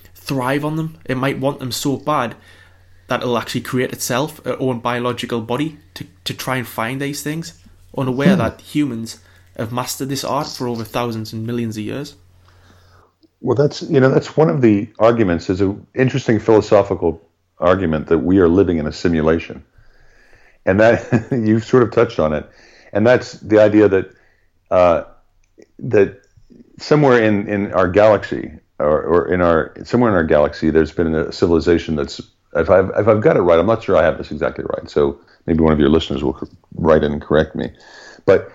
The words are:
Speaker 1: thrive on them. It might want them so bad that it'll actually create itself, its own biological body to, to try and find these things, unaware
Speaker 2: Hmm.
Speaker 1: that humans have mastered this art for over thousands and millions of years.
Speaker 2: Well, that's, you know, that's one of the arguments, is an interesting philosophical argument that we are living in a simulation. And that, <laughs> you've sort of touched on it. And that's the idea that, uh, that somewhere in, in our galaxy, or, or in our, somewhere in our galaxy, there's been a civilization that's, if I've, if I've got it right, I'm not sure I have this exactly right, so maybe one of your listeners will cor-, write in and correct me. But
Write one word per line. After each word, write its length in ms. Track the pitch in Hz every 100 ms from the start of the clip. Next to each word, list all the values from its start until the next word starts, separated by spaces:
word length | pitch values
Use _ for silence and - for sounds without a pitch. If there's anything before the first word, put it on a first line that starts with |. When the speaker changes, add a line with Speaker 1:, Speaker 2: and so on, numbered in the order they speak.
| -
Speaker 1:
thrive 500 | - - 135 127 143
on 120 | 151 156
them. 220 | 160 -
It 120 | - 131
might 220 | 135 131
want 200 | 135 139
them 120 | 127
so 240 | 110 143 135
bad 380 | - 151 117 - _ - - _ _ - -
that 140 | 123
it'll 180 | 123 117
actually 220 | - 123
create 300 | 113 127 127
itself, 480 | - - 123 156 - 123
its 140 | -
own 200 | 131 120
biological 600 | 120 120 123 117 120 117
body 380 | 113 123 156 - _
to, 120 | - - _
to 100 | -
try 220 | - - 127
and 100 | 113
find 340 | - 113 135
these 220 | 143 143
things, 400 | 147 160 165 - - - _ -
unaware 380 | 131 127 147
Speaker 2:
Hmm. 60 | 190
Speaker 1:
that 200 | 113 -
humans 600 | - 147 143 113 113 - _ _ _ -
have 160 | 113
mastered 360 | 123 127 - 139
this 160 | 135
art 220 | - 135 151
for 200 | - 123
over 160 | 117
thousands 480 | 110 131 120 110 110
and 140 | 113 110
millions 300 | 120 117 110
of 80 |
years. 300 | 107 120 143 - _ _ _ _ _ _ _ _ _ _ _ _
Speaker 2:
Well, 140 | 123 120
that's, 260 | 143 -
you 180 | 175 139
know, 100 | 131
that's 260 | 147 - -
one 140 | 160
of 120 | 156
the 260 | 117 101 113 -
arguments, 500 | 110 117 98 82 -
is 120 | 92
an 260 | 98 101 -
interesting 460 | - 127 131 - 107
philosophical 840 | - 107 - 104 98 90 85 80 _ _ _ -
argument 500 | 87 95 87 78 -
that 100 | 82
we 220 | 85 95
are 80 | 85
living 300 | 90 92 82
in 80 | 73
a 60 |
simulation. 720 | - 90 80 78 85 - 57 - _ _ _ _ _ _ _ _ _ 92
And 140 | 95
that, 480 | 113 117 - 120 -
<laughs> 20 |
you've 340 | 131 110 113
sort 200 | - 127
of 80 | 110
touched 260 | - 117 -
on 140 | 78
it. 160 | 76 - _ _ _ _
And 140 | 101 110
that's 280 | 123 -
the 260 | - 98 107
idea 280 | 107 104 101
that, 220 | 95 - _ _ _ _ _ -
uh, 320 | 92 90 78 - - _ _ _ _ - -
that 420 | 131 107 - - _ _ _ - _ -
somewhere 440 | - 151 143 120
in, 260 | 110 101 104
in 240 | 101 101
our 160 | 90 90
galaxy, 600 | 95 110 101 - 64 - 73 _ -
or, 220 | 76 76
or 300 | - 85 -
in 80 | 90
our, 320 | 87 80 - -
somewhere 260 | - 117 120
in 60 | 92
our 80 |
galaxy, 460 | 80 76 73 - 78
there's 220 | 78 76
been 220 | - 82
a 160 | 80 -
civilization 640 | - 85 82 76 85 -
that's, 260 | 78 69 - - _ _ -
if 140 | 85
I've, 200 | 95 92 -
if 100 | 107
I've 140 | 107
got 160 | 151 151
it 40 |
right, 160 | 87 85
I'm 80 | 95
not 180 | 113
sure 120 | - 87
I 60 |
have 160 | 80 -
this 140 | 82
exactly 320 | 76 71 - - -
right, 140 | -
so 300 | 76 71 67 _ _ -
maybe 140 | 80
one 120 | 80
of 60 | 76
your 120 | 71
listeners 340 | 80 - 67
will 100 | 69
cor-, 140 | 69 - - _
write 300 | - 80 78
in 80 | 76
and 100 | 73
correct 320 | - 76 80
me. 160 | 67 65 - - - - -
But 260 | - 95 -